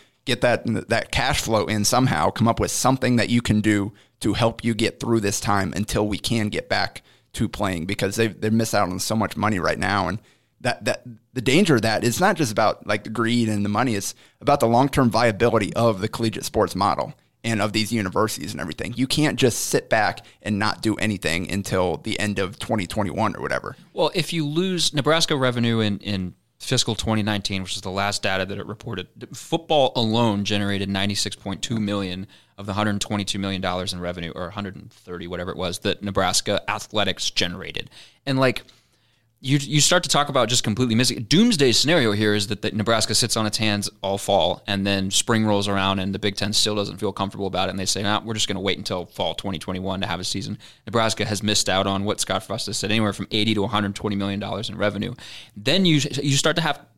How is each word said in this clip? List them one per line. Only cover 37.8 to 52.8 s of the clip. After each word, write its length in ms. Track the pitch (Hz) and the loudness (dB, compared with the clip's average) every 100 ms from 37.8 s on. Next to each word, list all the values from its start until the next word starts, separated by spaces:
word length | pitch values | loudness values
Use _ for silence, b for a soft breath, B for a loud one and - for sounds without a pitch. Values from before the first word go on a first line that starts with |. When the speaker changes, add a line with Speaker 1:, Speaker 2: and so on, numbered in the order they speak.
| - B B B - | -10 B B B -2
Speaker 2:
And, 120 | 131 | 2
like, 260 | 131 110 - b b b b b b _ | 2 0 -8 b b b b b b _
you, 160 | 135 143 | 0 0
you 180 | 139 147 | 2 2
start 240 | - 180 | 4 4
to 60 | - | 2
talk 180 | 143 143 | 0 2
about 220 | 135 113 | 2 2
just 160 | 123 - | 2 0
completely 300 | 104 127 113 | 0 2 2
missing. 280 | 123 123 | 2 0
Doomsday 480 | 113 160 233 185 135 | 2 4 4 4 4
scenario 400 | 110 131 170 117 | 4 4 4 4
here 240 | 101 107 104 | 4 2 2
is 120 | 98 | 0
that, 140 | 104 | -4
that 120 | 107 107 | -4 -2
Nebraska 400 | 104 113 - 107 | 2 2 2 0
sits 220 | 120 117 | 0 0
on 80 | 107 | -2
its 120 | - | 0
hands 320 | 107 104 - - | 0 0 -4 -6
all 160 | 98 98 | -4 -2
fall, 440 | - 98 85 - - | 0 2 2 0 -4
and 180 | 101 98 | -2 0
then 240 | 98 95 | 0 0
spring 360 | - - 113 110 | 0 2 2 4
rolls 240 | 101 101 | 2 2
around, 300 | 98 95 98 | 0 2 0
and 140 | 95 | -2
the 60 | 95 | -2
Big 160 | 104 101 | -2 -2
Ten 160 | 104 | -2
still 240 | 107 107 104 | 0 0 0
doesn't 220 | 101 98 | -4 -4
feel 160 | 104 | -4
comfortable 340 | - 98 98 98 | -2 -4 -4 -4
about 220 | 92 92 | -2 -2
it, 20 | |
and 80 | 95 | -2
they 60 | 92 | -4
say, 180 | 95 | -2
"Nah, 160 | 101 107 | 0 -2
we're 120 | 110 | -2
just 160 | 107 - | -4 -2
gonna 100 | 95 | -2
wait 180 | 95 92 | -2 -2
until 280 | - 95 87 | -4 -6 -6
fall 280 | - 87 | -4 -4
twenty 240 | 82 98 82 | -4 -6 -6
twenty-one 440 | - 92 95 95 | -6 -6 -4 -4
to 60 | 98 | -4
have 120 | 87 | -4
a 60 | 90 | -4
season." 320 | 98 - 101 B B - | -6 -6 -10 B B -4
Nebraska 380 | 113 113 - | 0 2 0
has 180 | 101 104 | -2 -2
missed 280 | 104 104 - | 0 0 2
out 180 | 95 98 | 2 2
on 160 | 98 | 0
what 160 | 101 101 | -2 -2
Scott 240 | - 95 | -2 -2
Frost 220 | - 98 - | -4 -8 -6
has 100 | |
said, 160 | 107 | -4